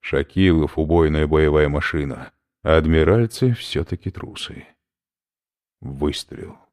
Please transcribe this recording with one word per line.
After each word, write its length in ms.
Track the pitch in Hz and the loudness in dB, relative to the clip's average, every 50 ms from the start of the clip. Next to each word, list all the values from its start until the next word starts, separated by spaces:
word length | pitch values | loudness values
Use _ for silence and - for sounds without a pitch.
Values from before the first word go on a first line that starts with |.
Шакилов — 760 | _ - - 67 71 - - 92 98 92 85 80 76 69 - - | _ -4 -4 -4 -4 -2 0 2 4 4 4 4 2 0 -2 -4
убойная 480 | 78 76 82 87 82 78 76 76 78 | -2 2 4 4 4 4 2 0 0
боевая 420 | 76 76 78 78 76 73 76 76 73 | 2 2 2 2 4 4 2 2 2
машина, 640 | 71 73 71 - - 80 73 69 64 62 64 - _ _ _ _ _ _ _ | 0 -2 -4 -4 -4 -4 -6 -6 -8 -12 -14 -20 _ _ _ _ _ _ _
а 140 | - 80 | 2 2
адмиральцы 760 | 80 78 78 82 80 78 78 95 113 117 113 - - - 127 120 | 2 4 4 4 4 4 4 4 2 2 -2 -2 -2 0 0 0
всё-таки 580 | - - - - - - - - 92 _ 101 | -2 -6 -8 -6 -6 -6 -6 -8 -10 _ -12
трусы. 560 | - - - 120 - - - - - - - _ _ _ _ _ _ _ _ _ _ _ _ _ _ _ _ _ _ _ _ _ _ _ | -12 -10 -14 -14 -14 -14 -14 -14 -14 -18 -20 _ _ _ _ _ _ _ _ _ _ _ _ _ _ _ _ _ _ _ _ _ _ _
Выстрел. 800 | - - 69 67 73 76 71 - - _ - - - - - - _ _ | -14 -14 -8 -4 -4 -4 -4 -4 -12 _ -16 -18 -16 -18 -18 -20 _ _